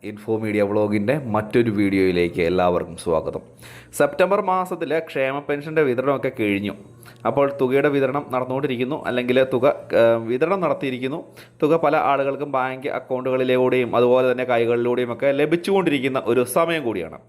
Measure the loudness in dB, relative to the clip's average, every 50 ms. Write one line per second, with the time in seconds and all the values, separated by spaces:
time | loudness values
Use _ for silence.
0 | -12 -12 -14 -12 -6 -4 -4 -2 -2 -2 0 0 0 2 2 0 0 2 0 0
1 | 0 0 -2 -2 -2 -2 -2 -2 -2 2 2 2 2 2 2 2 2 2 2 2
2 | 2 2 2 2 0 0 0 0 0 0 2 2 2 2 2 0 -2 -4 -12 -10
3 | -4 -2 -2 -2 -2 -2 -8 -8 -12 -14 -20 _ -20 -20 -20 -20 -20 -18 -2 0
4 | 0 0 2 0 2 2 2 0 0 0 -2 -2 -2 -4 -6 -8 -4 -2 -2 -2
5 | -2 -4 -4 -2 -2 -2 -2 -4 -4 -4 -6 -4 -4 -4 0 2 2 2 2 0
6 | 0 0 0 0 -2 -4 -4 0 0 0 0 0 -2 -4 -6 -8 -14 -20 -20 -20
7 | -20 -20 -20 -6 -4 -2 0 2 0 0 0 0 -2 0 2 2 2 2 2 2
8 | 0 0 -2 -4 -6 -4 -4 -4 -4 -2 -4 -4 -2 -4 -4 -4 -4 -4 -4 -6
9 | -6 -4 -4 -2 0 2 2 2 2 2 0 2 2 2 0 0 -6 0 2 4
10 | 6 6 4 2 0 -2 -2 -2 0 0 0 0 0 -2 -2 -2 -4 -6 -6 -4
11 | -6 -6 -6 -6 -10 -14 -20 -20 -20 -20 _ _ 2 2 2 4 2 2 2 2
12 | 2 2 2 2 0 -2 -2 -4 -6 -4 -2 -2 -2 -2 -6 -6 -8 -6 -6 -6
13 | -6 -4 -6 -4 -2 -2 0 0 2 2 2 4 4 4 4 2 0 2 2 2
14 | 4 6 4 4 4 2 0 0 0 0 0 2 2 2 0 0 0 0 0 0
15 | -2 -4 -4 -2 0 0 2 2 2 0 0 -2 0 0 0 2 2 2 0 0
16 | -2 -2 -2 -2 0 0 2 2 2 2 2 0 0 0 0 -4 -4 -4 -4 -4
17 | -6 -8 -12 -16 -20